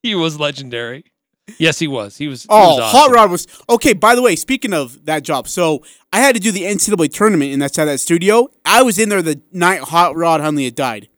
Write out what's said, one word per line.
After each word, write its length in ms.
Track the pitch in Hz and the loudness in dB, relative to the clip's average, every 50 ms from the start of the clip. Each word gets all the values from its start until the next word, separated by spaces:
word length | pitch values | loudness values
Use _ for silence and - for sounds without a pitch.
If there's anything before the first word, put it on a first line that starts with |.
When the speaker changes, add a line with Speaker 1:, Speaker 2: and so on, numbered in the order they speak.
Speaker 1:
He 120 | - 233 208 | -6 -4 -4
was 220 | 180 160 165 151 | -2 -4 -4 -4
legendary. 680 | 147 151 143 135 131 139 127 120 117 117 117 123 143 _ _ _ _ _ _ _ _ _ - 214 | -4 -6 -6 -6 -10 -14 -12 -10 -10 -10 -10 -12 -16 _ _ _ _ _ _ _ _ _ -20 -6
Yes, 220 | _ 160 160 143 - | _ 0 0 0 0
he 80 | 170 | -6
was. 300 | 147 135 123 104 101 - | -6 -6 -8 -8 -10 -12
He 100 | - 147 | -12 -12
was, 140 | 147 135 120 - | -12 -12 -14 -2
he 40 | - | 2
Speaker 2:
Oh, 260 | 214 214 202 175 151 | 6 6 6 6 6
Speaker 1:
was 160 | 127 117 110 | 2 0 4
Speaker 2:
Hot 120 | 107 254 302 | 4 6 6
Speaker 1:
awesome. 100 | 269 247 | 6 6
Speaker 2:
Rod 180 | 233 220 190 | 4 4 4
was, 160 | 175 170 - _ - - _ - | 2 -4 -8 _ -20 -20 _ -2
okay, 240 | 233 233 - 285 220 | -2 0 2 0 0
by 220 | 175 208 220 247 | 2 2 2 2
the 60 | 247 | 4
way, 140 | 247 240 170 | 2 0 0
speaking 380 | - - - 269 262 - 220 190 | -2 -4 -6 -6 -4 -4 -4 -4
of 320 | 156 139 120 123 _ _ | -4 -6 -6 -12 _ _
that 180 | 151 156 156 135 | -6 -6 -6 -4
job, 240 | 170 151 131 120 | -6 -6 -6 -6
so 340 | - - 180 156 160 156 127 _ - - _ _ _ | -8 -4 -2 -2 -2 -2 -4 _ -16 -20 _ _ _
I 80 | - 202 | -2 2
had 160 | 262 277 254 | 2 2 2
to 60 | 226 | 2
do 100 | 185 226 | -2 -4
the 140 | 190 196 170 | -4 -4 -6
N 120 | 190 208 190 | -6 -4 -4
C 120 | - 220 | -2 -2
double 140 | 208 175 160 | 0 0 0
A 20 | |
tournament 460 | 143 - - 202 220 202 160 139 139 139 | -2 0 0 0 2 2 0 -2 -2 -2
in 60 | 139 | -4
that 140 | 143 139 - | -4 -4 -2
side 100 | - 156 | -2 -2
of 40 | 151 143 | -2 -2
that 60 | 127 | -4
studio. 500 | - - 170 170 180 196 214 233 247 - _ _ _ | -2 -2 -2 0 2 2 4 2 2 0 _ _ _
I 160 | 156 196 240 | 2 4 4
was 180 | 262 247 180 180 | 4 4 2 0
in 80 | 220 | -2
there 140 | 208 202 190 | 0 0 -2
the 180 | 170 160 151 135 _ _ - | -2 -2 -6 -6 _ _ -6
night 260 | 180 175 180 190 156 | -2 0 0 0 -2
Hot 380 | 131 123 156 170 175 165 143 | -6 -2 2 2 2 2 0
Rod 240 | 165 170 170 165 151 | 0 0 0 0 0
Hundley 240 | 147 156 151 147 135 | 0 -2 -2 -2 -4
had 100 | 123 117 | -4 -4
died. 320 | - 139 123 113 104 107 _ _ | -4 -6 -6 -6 -8 -14 _ _